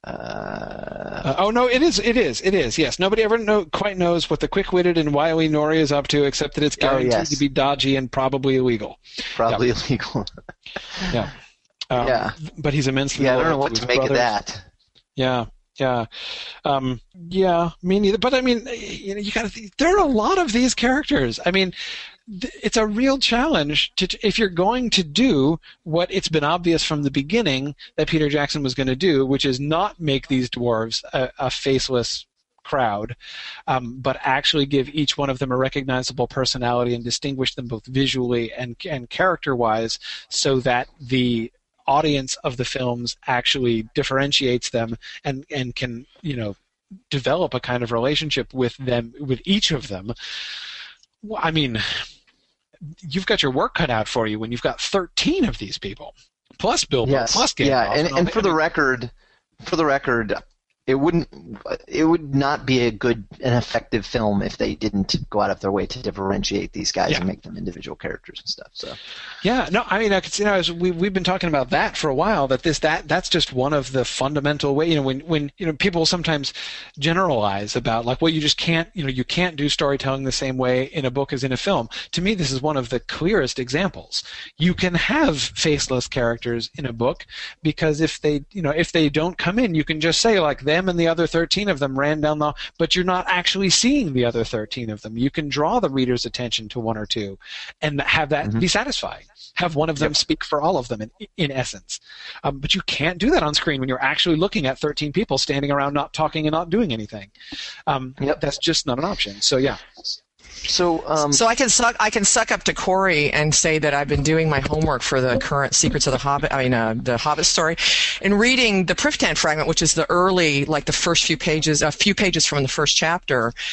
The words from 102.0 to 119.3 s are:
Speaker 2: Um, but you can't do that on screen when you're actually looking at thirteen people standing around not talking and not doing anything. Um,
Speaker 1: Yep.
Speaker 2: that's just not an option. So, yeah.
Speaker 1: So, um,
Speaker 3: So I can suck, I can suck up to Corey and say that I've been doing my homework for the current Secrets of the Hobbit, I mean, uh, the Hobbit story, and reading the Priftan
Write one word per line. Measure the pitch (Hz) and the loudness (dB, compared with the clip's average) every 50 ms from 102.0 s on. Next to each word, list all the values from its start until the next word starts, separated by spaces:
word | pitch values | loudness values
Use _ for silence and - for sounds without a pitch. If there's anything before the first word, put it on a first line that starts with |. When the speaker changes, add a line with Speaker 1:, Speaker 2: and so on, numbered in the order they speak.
| _ - - - - - - - - | _ -20 -20 -18 -18 -16 -16 -4 -4
Speaker 2:
Um, | 143 143 135 | -4 -2 -2
but | 139 139 - | -2 0 0
you | 190 - | 0 0
can't | - - - 143 165 180 170 | -4 -2 0 0 0 0 0
do | 185 262 | 2 4
that | 339 285 170 | 4 4 2
on | 151 147 | 2 0
screen | - - 170 147 135 | 0 0 0 0 0
when | 131 | 0
you're | 135 127 123 | -2 -2 0
actually | 131 131 151 - - 180 165 | 0 0 0 2 2 2 4
looking | 151 180 208 - 220 143 | 4 2 0 0 0 0
at | 131 131 - | 0 -2 0
thirteen | - 151 147 - 151 147 139 | -2 -4 -2 -2 -4 -2 0
people | 180 226 - 139 | -2 0 0 0
standing | 131 - - 139 139 139 143 | -2 0 0 0 0 0 0
around | 143 143 139 143 143 | 0 2 0 0 0
not | 147 143 - - | -2 -2 -2 -2
talking | - 156 151 - 160 156 | -2 -2 0 0 0 0
and | 151 | 0
not | 151 160 180 170 | 0 0 -2 0
doing | 170 220 240 165 | 0 0 2 0
anything. | 113 113 107 - - 107 98 101 _ - - - - - - - - - - | -2 -4 -6 -10 -12 -14 -14 -16 _ -20 -18 -16 -14 -12 -12 -14 -14 -6 -4
Um, | - 143 131 131 127 131 - | -2 -2 -2 -4 -8 -6 -4
Speaker 1:
Yep. | 139 139 151 - | -2 -2 0 0
Speaker 2:
that's | - 143 - | -2 -4 -4
just | - - 165 160 - - | -2 0 0 0 0 0
not | 143 123 | -2 -2
an | 127 156 | -2 -2
option. | 190 196 - - 101 98 104 | -4 -2 -4 -6 -6 -4 -2
So, | - - 143 | 0 2 2
yeah. | 131 135 135 104 - - - _ - - - - - _ _ _ _ | 2 2 0 -2 -4 -12 -20 _ -14 -12 -10 -12 -12 _ _ _ _
Speaker 1:
So, | - - - - - - - - 180 175 165 160 - | -20 -20 -18 -10 -6 -2 0 2 2 2 2 -2 -2
um, | - 151 156 147 147 143 | -2 0 0 2 2 4
Speaker 3:
So | - 233 | 4 4
I | 220 233 | 4 4
can | - 269 233 | 2 2 2
suck, | - - 247 233 240 - | 4 4 4 2 2 2
I | 214 214 | 0 0
can | - 220 202 | 2 2 2
suck | - - 254 254 - | 4 4 2 2 2
up | 226 190 - | 0 0 0
to | - 185 | -2 -2
Corey | - - 196 185 190 190 190 170 151 147 143 | -2 0 2 2 4 4 4 4 4 2 2
and | - 151 151 156 147 | 2 2 2 4 2
say | - - 165 156 156 | 4 4 4 2 2
that | 147 151 139 | 2 2 2
I've | 143 147 | 0 0
been | 143 147 143 139 | 0 0 0 2
doing | 156 160 160 160 156 | 4 4 4 4 2
my | 147 139 | 2 0
homework | 139 - 151 156 160 156 139 120 | 0 0 0 0 2 2 0 0
for | - - 143 131 | 0 0 2 2
the | 127 127 120 127 | 2 2 2 0
current | - - 151 139 139 - - | 0 -2 0 0 0 0 2
Secrets | - - 143 127 147 - | 2 2 2 2 0 0
of | 143 131 | 0 0
the | 127 | 0
Hobbit, | - 143 139 - 135 - - | 0 0 0 0 0 0 0
I | 139 127 | 0 2
mean, | 127 127 | 2 2
uh, | 117 113 110 110 | 2 2 0 -2
the | 120 127 127 120 | -2 -2 -2 -2
Hobbit | 117 - 151 151 151 151 | 0 0 0 0 2 0
story, | - - - 165 160 165 - - - - - - - - - | 0 2 2 0 0 -2 0 0 0 2 2 0 -2 -2 -2
and | - 196 202 202 | 0 2 4 4
reading | 226 247 262 254 247 226 202 190 180 | 4 4 4 4 4 4 4 2 2
the | 160 180 | 2 0
Priftan | - - 294 302 - 247 185 | 0 0 0 0 0 0 0